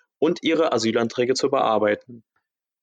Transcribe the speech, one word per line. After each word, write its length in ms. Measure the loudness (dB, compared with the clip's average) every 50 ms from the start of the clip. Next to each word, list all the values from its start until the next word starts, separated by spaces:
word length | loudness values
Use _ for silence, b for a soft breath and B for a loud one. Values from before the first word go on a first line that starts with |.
| b b _ _
und 240 | -2 0 0 -2
ihre 320 | -2 -2 0 0 0 0 0
Asylanträge 640 | 0 0 0 0 0 -2 -2 -2 -2 0 0 0
zu 160 | 0 0 0
bearbeiten. 720 | 0 2 2 2 2 2 2 2 0 -2 -4 -12 -20 -20 -20 _ _ _ _ _ _ _ _ _ _ _